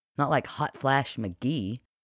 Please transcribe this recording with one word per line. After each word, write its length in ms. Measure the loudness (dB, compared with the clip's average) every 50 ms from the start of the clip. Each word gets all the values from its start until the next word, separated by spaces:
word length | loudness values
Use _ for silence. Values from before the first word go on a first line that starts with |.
| _ _ _
not 140 | -2 0 2
like 160 | 2 0 0
Hot 300 | -2 -4 -4 -4 -4 -4
Flash 400 | 0 2 4 4 4 2 0 -4
McGee. 640 | -6 -6 -6 -4 -2 -2 -2 0 0 -2 -4 -4 -6 _ _ _ _